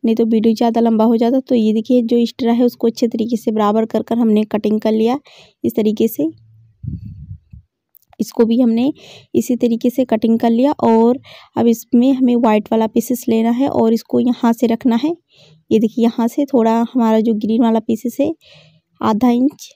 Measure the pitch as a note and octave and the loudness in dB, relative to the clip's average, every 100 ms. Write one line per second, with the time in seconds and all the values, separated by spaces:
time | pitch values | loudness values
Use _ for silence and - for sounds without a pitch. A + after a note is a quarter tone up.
0 | A#3 A3+ A3+ A3+ A3+ A3 A#3+ A#3 A#3 A3+ | 0 0 2 2 2 0 0 0 0 2
1 | A3+ A3+ A3+ C4 C4 B3 A3 A3 G#3+ B3 | 2 2 2 0 0 0 0 0 0 0
2 | A3+ A#3+ A#3 - A#3 A#3 B3 - A#3 A3+ | 2 0 0 -2 -2 2 0 0 -4 -2
3 | A#3 A#3 A3+ A#3 - G#3+ G#3 G#3+ A3+ A3+ | -4 -2 -4 -4 -4 -2 0 0 -2 -4
4 | A3 A#3 A3+ G#3+ G#3+ G#3 G#3 G#3+ A3 A3 | -4 -2 2 2 0 -2 -2 -2 0 0
5 | A3 C4+ _ - - _ A#3+ - G#3+ G#3+ | 0 -2 _ -20 -20 _ -6 -2 -2 0
6 | A3+ - D4+ D#4+ _ _ _ _ - - | -2 -2 -6 -6 _ _ _ _ -12 -12
7 | - - - - _ - _ _ _ _ | -14 -18 -18 -20 _ -20 _ _ _ _
8 | _ _ A3 - A3+ A#3 B3 A3+ B3+ - | _ _ -10 -2 0 2 0 0 -2 -6
9 | - - _ - A3+ A#3+ A#3+ A#3 B3 A#3+ | -14 -20 _ -6 -2 -2 -2 0 -2 -2
10 | B3+ A3+ A3+ A3+ A#3 A#3 C4+ D4+ A#3 A3+ | -2 0 0 0 0 2 0 0 2 4
11 | A3+ B3+ - - - - A#3 A3+ - A#3+ | 4 0 -6 -20 -12 -2 0 0 0 2
12 | B3 C4 B3+ A#3+ A#3 G#3+ G#3 A3 A3 A#3 | 2 2 2 2 2 0 0 -2 0 -2
13 | A3+ B3 - A3+ A3+ A#3 C#4 - A3+ A3+ | -2 -6 -2 0 0 0 -2 0 2 0
14 | - B3 A#3+ A#3+ A#3+ A#3 A#3 A3+ C4 A3+ | -2 -2 -2 0 0 0 0 0 0 0
15 | D4 E4+ _ _ _ _ _ A3 A3 - | -2 -6 _ _ _ _ _ 0 0 0
16 | A3+ - A#3 - C#4+ B3+ A3+ A3+ A#3 B3+ | -2 0 -4 -2 -2 0 2 0 -2 0
17 | A3+ A3 A3 G#3+ G#3 A3+ A#3 A3+ A3 A3 | 0 2 0 -2 -2 0 2 0 -2 -6
18 | A#3+ - C#4+ E4 _ - _ _ _ _ | -6 -4 -4 -4 _ -20 _ _ _ _
19 | A3 G#3 B3 A#3+ C4 - - | -4 0 2 2 0 -2 -20